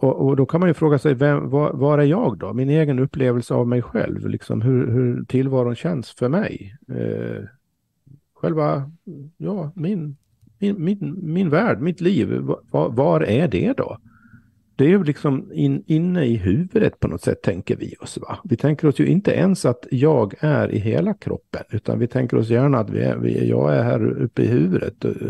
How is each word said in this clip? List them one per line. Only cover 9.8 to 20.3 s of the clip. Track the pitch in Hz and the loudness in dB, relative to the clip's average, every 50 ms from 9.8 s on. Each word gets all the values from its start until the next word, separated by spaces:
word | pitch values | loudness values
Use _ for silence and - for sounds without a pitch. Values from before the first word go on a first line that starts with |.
| 151 180 214 175 151 151 139 - _ _ _ _ _ _ _ _ | -6 -4 -4 -6 -6 -8 -12 -14 _ _ _ _ _ _ _ _
min, | 202 202 - - 156 | -4 -4 -2 -2 -2
min, | 180 208 202 - - - 196 | -2 -2 -2 -4 -8 -8 -8
min | - 151 160 185 196 160 | -6 -4 -2 0 0 2
värld, | 139 170 226 208 117 98 | 2 2 2 2 0 0
mitt | 135 180 165 - | 0 -2 -2 0
liv, | 165 180 202 139 101 101 120 | 0 0 2 2 0 0 -2
va-, | 127 135 135 - - - _ | -2 -2 -2 -4 -4 -6 _
va-, | - 139 160 - | -2 0 0 0
var | 120 120 139 175 165 156 | 2 2 2 2 2 2
är | - - 104 131 180 139 | 2 2 2 2 2 2
det | - 87 - 226 269 - | 0 0 0 0 0 -2
då? | - - - - - - - _ _ - - - _ _ _ _ _ _ _ - | -4 -6 -6 -12 -16 -20 -20 _ _ -20 -20 -20 _ _ _ _ _ _ _ 2
Det | 135 | 4
är | 156 | 4
ju | 190 202 180 | 6 4 4
liksom | 147 143 - - 151 131 135 - - - | 0 -2 -2 -2 -2 -2 -2 -4 -6 -2
in-, | 160 147 139 135 139 - - | 0 0 2 0 -2 -2 0
inne | 156 156 170 180 180 180 143 | 0 0 2 0 0 0 2
i | 120 117 107 | 2 0 0
huvudet | 90 92 95 143 180 190 - 220 214 - - - | 2 2 2 2 0 0 0 2 2 2 2 0
på | - - | -2 -4
något | 80 - | -2 -2
sätt, | - - - - | -2 -2 -2 0
tänker | - - 90 87 - - - | -2 -2 -2 -2 -4 -4 -4
vi | - - - - - | -4 -4 -10 -12 -14
oss, | - - - - | -16 -14 -12 -12
va? | - - 110 - - | -10 -10 -12 -12 -4
Vi | 185 127 - | -4 -2 0
tänker | - 143 156 - - 151 | 2 0 0 2 2 0
oss | 131 - | 2 2
ju | 147 139 | 2 2
inte | 147 190 - - | 2 2 2 2
ens | - - 165 196 190 - - | 2 2 2 2 2 2 0
att | 131 123 - - - | 0 0 -2 -4 -4
jag | 143 123 135 156 156 127 107 98 | -2 2 4 4 4 4 2 0